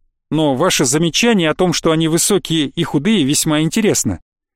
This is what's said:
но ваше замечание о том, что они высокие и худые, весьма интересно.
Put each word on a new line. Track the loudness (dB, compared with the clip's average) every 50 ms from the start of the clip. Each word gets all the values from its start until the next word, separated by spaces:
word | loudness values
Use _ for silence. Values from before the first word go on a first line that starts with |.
| _ _ _ _ _ -4
но | -2 0 0 0 0
ваше | 0 0 0 0 0 0
замечание | 0 0 0 0 0 -2 0 0 2 2 2 2 0
о | 0
том, | 0 0 0 0
что | 0 0 0
они | 0 0 0
высокие | 0 0 0 0 0 0 0 0 -2 -2 -2 -2
и | -4 -4 -6 -4
худые, | -2 -2 -2 0 2 2 2 2
весьма | 0 0 0 0 0 0 0
интересно. | 0 0 0 0 2 2 0 0 -2 -4 -6 -6 _ _ _ _ _ _ _